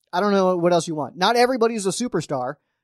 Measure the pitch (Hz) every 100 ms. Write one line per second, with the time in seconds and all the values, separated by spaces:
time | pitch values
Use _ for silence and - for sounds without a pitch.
0 | _ 175 208 196 185 180 170 175 165 151
1 | 131 - 190 240 240 262 226 233 190 -
2 | 240 180 - 139 123 151 _ _